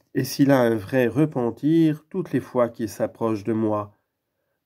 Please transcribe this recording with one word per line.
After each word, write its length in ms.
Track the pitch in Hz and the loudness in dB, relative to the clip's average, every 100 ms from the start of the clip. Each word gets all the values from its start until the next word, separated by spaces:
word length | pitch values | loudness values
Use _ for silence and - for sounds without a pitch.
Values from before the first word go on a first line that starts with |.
| _ | _
et 100 | 139 | -6
s'il 260 | 131 - 139 | -6 0 4
a 100 | 135 | 4
un 140 | 120 | 4
vrai 320 | 113 98 131 120 | 0 -2 0 0
repentir 1000 | 117 156 139 120 113 147 165 160 151 _ | 2 -2 0 -4 -2 0 2 2 0 _
toutes 220 | 190 175 | -10 -4
les 80 | 131 | -4
fois 280 | 123 127 117 | -4 0 0
qu'il 200 | 120 110 | -2 -8
s'approche 560 | - 110 - 113 110 | -4 -6 -4 -4 -4
de 80 | 101 | -4
moi, 440 | 110 110 104 104 _ _ _ _ _ _ _ | -2 -2 -4 -6 _ _ _ _ _ _ _